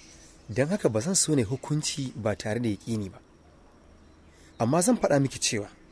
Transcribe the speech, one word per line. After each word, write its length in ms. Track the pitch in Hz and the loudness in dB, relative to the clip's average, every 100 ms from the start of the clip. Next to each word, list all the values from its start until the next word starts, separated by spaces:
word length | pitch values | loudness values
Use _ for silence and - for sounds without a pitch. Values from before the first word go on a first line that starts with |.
| - - - - - | -20 -20 -20 -20 -6
don 200 | 110 147 | -2 0
haka 200 | 208 151 | 0 0
ba 120 | 110 | 0
zan 140 | 143 | 0
so 200 | 190 - | 0 2
ne 80 | 147 | 2
hukunci 680 | 101 127 - 151 147 - 127 113 | 2 -4 -4 -4 -2 -4 -6 -4
ba 200 | 107 98 | -4 -4
tare 240 | 113 110 | -2 -2
da 80 | 120 | -2
yaƙini 420 | 98 - 110 98 | -2 -4 -4 -6
ba. 80 | - - - - - - - - - - - - - - - | -10 -20 -20 -20 -20 -20 -20 -20 -20 -20 -20 -20 -20 -20 -2
Amma 220 | 113 160 | 2 4
zan 140 | 180 240 | 4 4
faɗa 240 | - 143 | 4 4
miki 180 | 135 - | 2 0
cewa, 300 | - 107 104 - - | -2 -2 -6 -12 -20